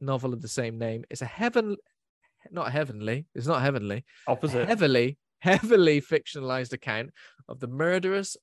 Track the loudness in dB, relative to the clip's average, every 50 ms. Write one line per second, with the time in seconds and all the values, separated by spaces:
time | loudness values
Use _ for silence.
0 | -4 -2 -2 -2 -2 -4 -6 -6 -8 -6 -6 -4 -4 -4 -4 -4 -4 -4 -4 -6
1 | -8 -12 -10 -10 -10 -10 -6 -4 -4 0 0 0 0 0 -4 -8 -10 _ _ _
2 | _ _ _ _ _ _ _ _ -20 -12 -8 -6 -6 -2 -2 -2 -4 -4 -6 -6
3 | -6 -4 -4 -4 -6 -10 -10 -6 -2 -2 0 2 2 0 0 0 -2 -4 -4 -6
4 | -8 _ _ -8 -2 -2 -2 0 0 -2 0 0 0 0 2 2 4 4 6 4
5 | 4 2 -2 -6 _ _ _ _ 2 4 4 4 6 6 6 8 8 6 6 4
6 | 2 0 0 0 0 -4 -8 -8 -4 -4 -2 -2 -4 -6 -8 -8 -4 -4 -4 -4
7 | -4 -8 -12 -20 -20 -20 _ _ _ -16 -12 -10 -8 -8 -4 -2 0 0 0 0
8 | 0 0 -2 -2 -4 -6 -10 -14